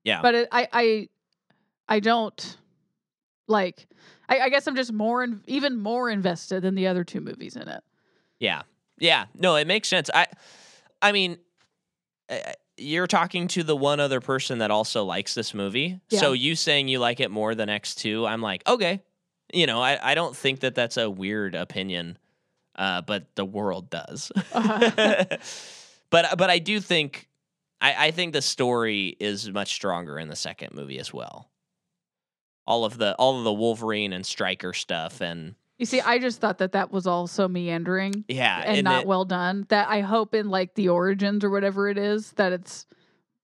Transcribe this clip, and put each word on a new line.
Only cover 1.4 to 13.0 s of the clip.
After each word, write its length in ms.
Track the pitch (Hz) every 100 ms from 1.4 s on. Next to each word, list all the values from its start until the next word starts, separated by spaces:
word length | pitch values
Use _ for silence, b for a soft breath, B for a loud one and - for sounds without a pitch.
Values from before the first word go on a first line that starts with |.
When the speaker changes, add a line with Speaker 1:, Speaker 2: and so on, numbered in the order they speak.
| _ _ _ _ -
Speaker 2:
I 120 | 214
don't, 560 | 208 233 220 - - - _ _ _ _ _ _ _ _ -
like, 380 | 214 185 - - b b b b
I, 120 | 262
I 80 | 262
guess 180 | 277 294
I'm 100 | 262
just 160 | 247
more 300 | 214 214 247
in-, 180 | 247 208 -
even 320 | 262 277 247
more 300 | 202 240 240
invested 520 | 208 185 165 - 190
than 120 | 185
the 120 | 190 185
other 180 | 180
two 160 | 175 -
movies 360 | - - - -
in 120 | -
it. 140 | - - _ _ _ _ -
Speaker 1:
Yeah. 240 | 107 80 - _ _ -
Yeah. 280 | 165 147 104
No, 220 | - 185 156
it 100 | 151
makes 220 | 208 -
sense. 220 | 185 147
I, 140 | 160 180 - B B B B B -
I 100 | 202
mean, 260 | 202 185 175 _ _ _ _ _ _ _ _ -
uh, 80 | 123 - - _ -
you're 300 | 135 165